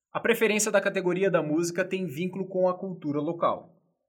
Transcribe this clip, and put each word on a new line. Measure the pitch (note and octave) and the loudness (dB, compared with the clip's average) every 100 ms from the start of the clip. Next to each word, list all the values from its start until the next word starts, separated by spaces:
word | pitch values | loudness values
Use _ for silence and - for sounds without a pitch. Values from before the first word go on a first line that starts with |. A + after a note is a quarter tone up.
| _ | _
A | D#3+ | -2
preferência | - A3+ A3 G#3 G#3+ | 0 2 2 2 2
da | G3+ | 2
categoria | G3+ F#3+ F3+ F3+ G3 | 2 0 0 2 2
da | E3+ | 2
música | D3+ D#3 E3+ E3+ | 2 0 0 -2
tem | F#3 F#3+ F#3 | -2 -2 -4
vínculo | C#3 F3+ G3 F#3 | -4 -4 -4 -4
com | F#3 F#3 | 0 2
a | F3+ | 0
cultura | F#3+ E3+ D3+ C#3+ | -6 -8 -4 -2
local. | D3+ E3 D3 G2 - _ _ _ | -2 0 0 -2 -8 _ _ _